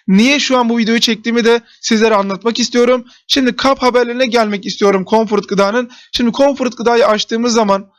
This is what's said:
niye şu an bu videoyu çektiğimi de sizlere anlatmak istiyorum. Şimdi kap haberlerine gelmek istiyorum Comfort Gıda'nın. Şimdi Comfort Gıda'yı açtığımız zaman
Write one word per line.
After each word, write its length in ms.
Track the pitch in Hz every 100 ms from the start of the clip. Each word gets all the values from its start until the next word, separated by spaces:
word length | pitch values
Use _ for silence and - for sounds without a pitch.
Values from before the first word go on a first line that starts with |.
| -
niye 300 | 190 247 285
şu 200 | - 254
an 100 | 233
bu 100 | 233
videoyu 220 | 214 233
çektiğimi 440 | 240 220 233 233
de 160 | 226 233 - _
sizlere 340 | - 220 220
anlatmak 440 | 208 196 190 233 226
istiyorum. 460 | 226 240 240 254 240 _ -
Şimdi 280 | 285 254 247
kap 260 | 269 269
haberlerine 440 | 254 240 240 240 262
gelmek 400 | 233 214 202 208
istiyorum 380 | - 202 190 175
Comfort 380 | 220 214 202 202
Gıda'nın. 420 | 190 196 240 247 - -
Şimdi 200 | - 240
Comfort 440 | 233 277 277 247 -
Gıda'yı 300 | 226 233 -
açtığımız 460 | 214 - 226 240
zaman 340 | 226 208 196 202